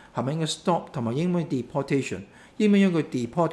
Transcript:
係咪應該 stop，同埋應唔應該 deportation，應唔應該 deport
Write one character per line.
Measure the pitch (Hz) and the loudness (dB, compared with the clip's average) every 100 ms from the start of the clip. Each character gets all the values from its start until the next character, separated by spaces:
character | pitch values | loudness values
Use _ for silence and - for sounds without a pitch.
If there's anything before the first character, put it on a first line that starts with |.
| - | -12
係 | - | -6
咪 | 123 | -4
應 | 160 | -2
該 | 156 | -4
stop， | - - 170 - | -4 -2 -2 -2
同 | 147 | -6
埋 | 117 123 | -4 -2
應 | 180 | 0
唔 | 175 | 0
應 | 151 | -2
該 | 135 | -4
deportation， | 117 139 135 139 123 92 - - - - | -4 -4 0 0 -2 -8 -12 -20 -12 0
應 | 208 | 4
唔 | 202 | 6
應 | 196 | 6
該 | 170 | 2
deport | - 127 117 165 160 | 0 -4 -4 0 -2